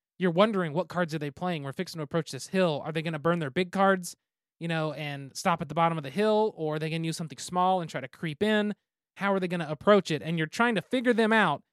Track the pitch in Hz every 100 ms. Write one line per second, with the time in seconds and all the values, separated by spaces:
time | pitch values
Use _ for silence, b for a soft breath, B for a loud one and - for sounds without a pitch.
0 | _ _ 180 165 214 196 170 147 170 175
1 | 175 156 147 - 180 165 139 135 180 165
2 | 147 170 - 170 - 190 180 143 - 165
3 | 160 156 156 175 147 147 180 190 196 190
4 | 175 - _ _ _ _ 170 165 156 143
5 | 151 143 139 - 190 165 143 151 170 165
6 | 139 143 214 214 220 - 156 151 160 165
7 | 165 156 160 139 - 180 185 185 160 147
8 | 127 - 165 147 214 214 208 196 _ _
9 | _ - 196 196 180 180 151 156 - 208
10 | - 147 156 170 156 - 240 208 - 254
11 | 247 220 220 220 185 143 -